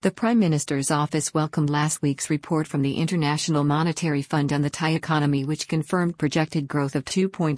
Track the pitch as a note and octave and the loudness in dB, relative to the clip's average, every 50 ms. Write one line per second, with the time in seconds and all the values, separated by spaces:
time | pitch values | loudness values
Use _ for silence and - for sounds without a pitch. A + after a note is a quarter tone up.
0 | - F#3+ F#3 - A3+ A3+ A#3+ A3+ G3+ E3 D#3 D3 - - D3 C#3 C3+ - D#3+ D3 | -2 -2 -2 0 0 2 4 4 4 4 2 2 0 0 -2 -2 0 0 0 0
1 | D3 - - D#3 C#3+ - - D#3+ D3+ D3+ - - D3+ C#3+ D3 D3 D3+ D3+ - - | 0 0 0 -2 -2 0 0 0 0 2 0 0 0 2 2 0 0 0 0 0
2 | - C#3+ C3+ - - - D#3+ C#3+ - - E3+ D#3 D#3 - - C#3+ C3+ C#3 - - | 0 -2 -2 -2 -2 -2 -2 -2 -2 -2 -2 -2 -2 -2 -2 0 0 0 0 0
3 | E3 D#3+ F#3+ E3+ D3+ C#3+ D3 D3+ - - D#3 D3 C#3+ D3 D3 D3+ E3 F3 D#3 - | 0 0 0 0 0 0 0 0 0 0 0 2 2 2 2 2 0 0 0 -2
4 | F3 D#3+ D3 C#3+ C#3 - - D3+ C#3+ C#3 C#3+ C#3+ C#3+ C#3+ - - E3 D#3+ D#3+ D#3+ | -2 0 0 -2 -2 0 0 0 0 2 0 0 0 -2 -2 -2 0 0 0 0
5 | - - D#3+ D3+ D3 D3 C#3+ C#3 C3+ C#3+ D#3 D3 - - E3 D#3+ D3 - - F3+ | 0 0 0 2 2 2 0 0 0 -2 -4 -4 -4 -2 -2 -2 -2 0 0 0
6 | F3 E3+ E3+ - D#3 D3 - E3 D#3 - - E3 C#3+ C3+ - D3 C#3 C3+ - D3 | 0 0 0 0 -2 0 2 0 0 0 -2 -4 -2 -2 -2 -2 -2 0 -2 -4
7 | C3 - - F#3+ F#3+ F#3+ F#3+ - E3+ D#3 D3 | -4 -2 0 0 0 0 0 0 0 0 0